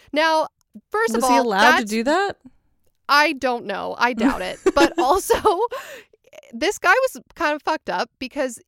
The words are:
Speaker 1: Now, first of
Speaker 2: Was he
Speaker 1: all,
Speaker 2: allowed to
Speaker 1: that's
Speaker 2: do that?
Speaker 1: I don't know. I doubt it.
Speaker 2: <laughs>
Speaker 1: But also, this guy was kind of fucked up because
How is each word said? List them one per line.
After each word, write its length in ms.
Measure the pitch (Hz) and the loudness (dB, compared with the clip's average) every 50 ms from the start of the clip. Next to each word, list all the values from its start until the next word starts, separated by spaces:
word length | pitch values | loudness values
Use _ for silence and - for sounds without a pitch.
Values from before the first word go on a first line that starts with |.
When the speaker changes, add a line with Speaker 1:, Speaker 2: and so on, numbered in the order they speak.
| _ _ | _ _
Speaker 1:
Now, 360 | - 294 320 320 320 320 294 - _ _ _ _ - 214 _ _ | -2 0 0 2 2 0 -2 -4 _ _ _ _ -20 -20 _ _
first 200 | - 415 453 466 226 | -4 -2 -2 0 0
of 80 | 233 | 0
Speaker 2:
Was 80 | 254 254 | 2 4
he 60 | 247 | 4
Speaker 1:
all, 100 | 240 247 | 4 2
Speaker 2:
allowed 140 | 233 196 190 | 2 2 4
to 160 | 220 240 320 370 | 4 6 4 4
Speaker 1:
that's 80 | 226 196 | 0 -2
Speaker 2:
do 140 | 214 226 226 | -4 -2 0
that? 340 | 277 311 370 403 392 - _ - 254 _ _ _ _ _ _ _ _ _ _ _ - | 0 0 0 0 -2 -6 _ -18 -20 _ _ _ _ _ _ _ _ _ _ _ 0
Speaker 1:
I 260 | 277 294 302 330 294 | 2 2 2 2 -2
don't 320 | 254 277 254 240 240 - | -2 -4 -4 -4 -4 -6
know. 280 | 208 196 180 175 180 190 - | -8 -8 -6 -6 -6 -4 -2
I 140 | 233 247 | -2 -2
doubt 300 | 254 208 226 277 - - | 0 0 0 0 0 -2
it. 160 | - - - - - | -6 -8 -6 -2 -2
Speaker 2:
<laughs> 80 | - - | 0 2
Speaker 1:
But 200 | 285 285 277 285 - | 4 2 2 2 0
also, 640 | 370 262 349 392 - - 466 - - 427 349 359 466 466 494 571 - - 554 480 - _ _ _ _ _ - - - - | 2 2 2 2 2 0 0 2 2 2 2 2 -2 -4 -6 -10 -14 -14 -18 -20 -20 _ _ _ _ _ -20 -20 -20 -14
this 260 | 233 226 294 392 415 - | -8 -4 -2 -2 -2 0
guy 160 | - 349 392 | 2 2 4
was 260 | 508 539 508 - 254 - _ - | 4 2 0 -4 -6 -20 _ -8
kind 200 | - 330 294 302 | -4 -2 -2 -2
of 80 | 285 | -4
fucked 280 | - 370 311 - - - | -4 -4 -6 -4 -6 -6
up 200 | 180 180 240 - _ - | -4 -4 -6 -6 _ -14
because 400 | 269 240 - 285 262 262 233 - _ | -14 -10 -6 -6 -6 -6 -6 -12 _